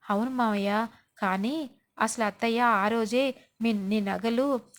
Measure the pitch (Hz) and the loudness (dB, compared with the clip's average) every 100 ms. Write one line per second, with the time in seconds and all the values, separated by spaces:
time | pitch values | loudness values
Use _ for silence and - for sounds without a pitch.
0 | - 202 240 254 226 208 196 208 226 - | -4 -2 0 0 0 0 0 0 -2 -8
1 | _ - 202 190 214 311 277 - _ - | _ -6 -2 0 -2 -4 -6 -12 _ -4
2 | 220 - 214 - 233 226 240 208 202 233 | -2 0 -2 0 0 2 2 4 2 0
3 | 220 240 269 254 _ - 226 214 190 214 | 0 0 0 -4 _ -4 -2 0 0 -2
4 | 196 185 226 233 277 262 - | 0 -2 -2 0 2 0 -4